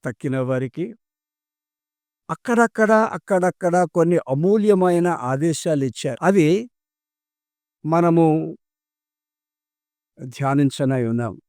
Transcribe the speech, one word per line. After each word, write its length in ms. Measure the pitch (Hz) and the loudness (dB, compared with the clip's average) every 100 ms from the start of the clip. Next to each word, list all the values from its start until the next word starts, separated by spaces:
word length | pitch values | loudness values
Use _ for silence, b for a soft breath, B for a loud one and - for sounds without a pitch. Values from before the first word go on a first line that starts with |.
తక్కిన 340 | 143 - 143 131 | -10 -8 -6 -4
వారికి 560 | 127 131 131 - 196 220 _ _ _ _ _ _ _ _ _ _ _ _ _ | -2 -4 -4 -8 -10 -12 _ _ _ _ _ _ _ _ _ _ _ _ _
అక్కడక్కడ, 600 | 160 - 233 233 - 214 | -12 -2 2 2 2 2
అక్కడక్కడ 960 | 220 220 165 - 190 180 - 175 175 175 | 4 2 -4 -2 0 0 -2 0 0 0
కొన్ని 220 | 175 165 170 | 0 2 0
అమూల్యమైన 920 | - 135 175 214 208 196 185 175 175 | 0 -2 2 2 4 4 4 2 0
ఆదేశాలు 760 | 165 123 135 165 151 175 151 | -2 -4 -2 -2 -2 -2 -2
ఇచ్చారు. 400 | 135 - 147 117 | -2 -4 -8 -2
అవి 460 | 170 196 151 190 240 _ _ _ _ _ _ _ _ _ _ _ 151 | 2 4 4 0 -4 _ _ _ _ _ _ _ _ _ _ _ -2
మనము 680 | 165 170 165 165 156 160 - _ _ _ _ _ _ _ _ _ _ _ _ _ _ _ _ | 2 2 4 4 2 -4 -12 _ _ _ _ _ _ _ _ _ _ _ _ _ _ _ _
ధ్యానించనై 800 | 135 - 135 143 143 - 135 131 | -18 -6 -2 0 0 0 -2 -2
ఉన్నాం. 360 | 117 117 117 - | -2 -4 -6 -10